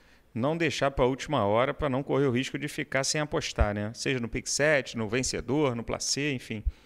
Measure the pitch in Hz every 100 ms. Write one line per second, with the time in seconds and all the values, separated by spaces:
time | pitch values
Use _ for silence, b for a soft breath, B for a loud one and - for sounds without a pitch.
0 | b b b 113 131 165 160 - 139 139
1 | 127 135 - 143 101 110 135 143 151 127
2 | 143 135 143 120 131 143 147 - 143 135
3 | 135 156 147 - - - 107 104 104 120
4 | 143 131 113 127 - - 147 147 123 117
5 | 110 123 123 90 - 139 143 120 113 -
6 | - - 147 131 - 107 - B